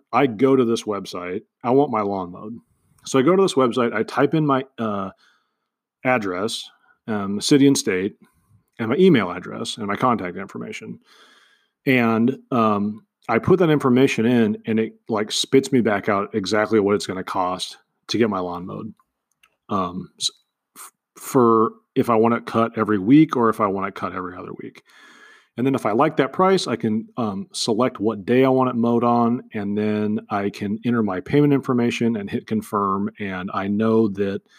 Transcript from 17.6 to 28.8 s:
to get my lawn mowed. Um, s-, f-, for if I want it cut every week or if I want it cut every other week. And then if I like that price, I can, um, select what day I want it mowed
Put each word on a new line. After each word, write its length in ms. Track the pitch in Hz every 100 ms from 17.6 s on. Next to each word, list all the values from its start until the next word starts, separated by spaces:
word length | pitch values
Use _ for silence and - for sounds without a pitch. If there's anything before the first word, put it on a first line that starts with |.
| - - _ _ -
to 100 | 107
get 120 | 113
my 100 | 95
lawn 260 | 90 87 92
mowed. 280 | 104 107 - _ _ _ _ _ _ -
Um, 400 | 101 90 92 - -
s-, 100 | - - _ _ _ -
f-, 160 | - _ _ -
for 580 | - 135 117 113 113 - _ 131
if 140 | 120
I 60 | 110
want 180 | 117
it 120 | 117 -
cut 320 | 113 113 -
every 220 | 107 104
week 360 | 95 143 156 131
or 140 | 113
if 100 | 107
I 80 | 104
want 200 | 98 98
it 80 | -
cut 180 | 92 92
every 200 | 90 92
other 160 | 101 -
week. 220 | - - _ _ - - - - _ -
And 80 | 131
then 80 |
if 120 | 131 113
I 80 |
like 240 | 107 156 156
that 160 | 135
price, 340 | - 190 185 143
I 80 | 117
can, 320 | 113 110 113 -
um, 300 | 107 98 95
select 460 | - - 107 127 127
what 260 | 104 107 92
day 180 | 123
I 60 | 131
want 200 | 131 127
it 60 |
mowed 300 | 120